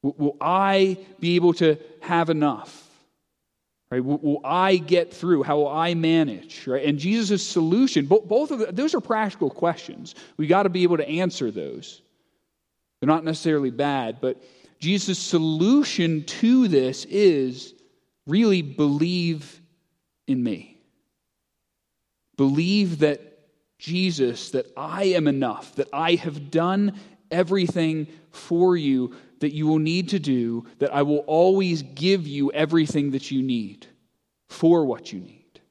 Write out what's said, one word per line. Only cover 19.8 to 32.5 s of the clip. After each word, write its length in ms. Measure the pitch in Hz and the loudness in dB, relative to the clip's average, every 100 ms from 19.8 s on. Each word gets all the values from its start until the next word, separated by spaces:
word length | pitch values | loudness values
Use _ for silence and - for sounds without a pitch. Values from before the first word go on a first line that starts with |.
| _ _ _ _ - | _ _ _ _ -4
in 160 | 131 | -2
me. 360 | 120 90 - _ _ _ _ _ _ _ _ _ _ _ _ _ _ _ _ - | -2 -4 -10 _ _ _ _ _ _ _ _ _ _ _ _ _ _ _ _ 0
Believe 640 | 135 139 170 208 196 160 | 2 2 0 2 0 0
that 200 | 151 143 - _ _ _ _ _ | 0 0 -10 _ _ _ _ _
Jesus, 720 | - 175 185 156 127 120 - | -6 -2 -2 0 -2 -2 -6
that 160 | 131 - - | -6 -6 -10
I 280 | 151 175 | -10 -4
am 220 | 196 180 147 | 0 2 2
enough, 480 | 135 127 107 - - | 0 -2 -4 -12 -6
that 120 | 139 | -6
I 220 | 139 165 | -2 -2
have 360 | 170 170 147 143 | -2 -4 -10 -4
done 480 | 160 175 190 202 196 - _ _ | -2 0 0 0 -4 -16 _ _
everything 760 | 165 175 196 175 180 160 160 151 - _ | -2 0 2 0 0 -2 -2 -6 -12 _
for 460 | - - 170 185 175 | -20 -4 2 4 4
you 380 | 147 131 123 - - _ | 2 0 -2 -8 -20 _
that 140 | 151 | -4
you 120 | 151 151 | -2 0
will 120 | 156 | 2
need 320 | 156 175 180 | 2 -2 -2
to 80 | 196 | -4
do, 480 | 147 127 117 117 117 - | 0 0 0 -4 -10 -4
that 160 | 143 | -2
I 80 | 143 | 0
will 180 | 143 147 | 0 0
always 640 | 147 156 180 196 185 165 | 0 4 4 4 2 -2
give 440 | 135 135 170 196 151 | -6 -4 0 2 0
you 260 | 143 139 | -2 -2